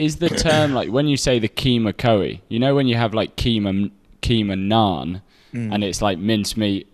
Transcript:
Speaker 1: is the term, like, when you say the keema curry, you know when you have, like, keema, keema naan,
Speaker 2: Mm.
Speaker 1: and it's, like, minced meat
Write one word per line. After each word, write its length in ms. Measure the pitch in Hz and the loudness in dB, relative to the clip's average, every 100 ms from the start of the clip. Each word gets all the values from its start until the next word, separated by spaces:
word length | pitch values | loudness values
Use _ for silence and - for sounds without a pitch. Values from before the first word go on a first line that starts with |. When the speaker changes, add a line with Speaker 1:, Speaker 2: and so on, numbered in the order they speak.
Speaker 1:
is 160 | 151 151 | -4 0
the 120 | 165 | -2
term, 440 | - 165 156 151 | 0 2 2 2
like, 160 | 127 85 | 0 0
when 180 | 120 147 | 0 2
you 100 | 139 | 0
say 220 | - 123 | 2 2
the 100 | 107 | 0
keema 480 | - 135 120 110 - | -2 0 2 0 0
curry, 440 | 123 107 80 - _ | 2 2 0 -6 _
you 100 | 113 | -2
know 160 | 131 139 | 2 2
when 120 | 131 | 2
you 80 | 117 | 0
have, 180 | 117 | 0
like, 220 | 107 95 - | 0 -4 -2
keema, 540 | 127 113 101 98 101 - _ - | 0 0 0 -2 -4 -6 _ -8
keema 340 | - 117 104 95 | 0 0 0 -2
naan, 680 | 98 113 104 80 71 92 - _ _ | 0 2 2 0 -6 -8 -12 _ _
Speaker 2:
Mm. 200 | 123 110 | -8 -4
Speaker 1:
and 100 | 104 101 | -2 -2
it's, 160 | 85 | -2
like, 160 | 104 87 | -2 0
minced 380 | 101 110 98 - | 0 0 -2 -2
meat 280 | 104 98 - | -2 -2 -6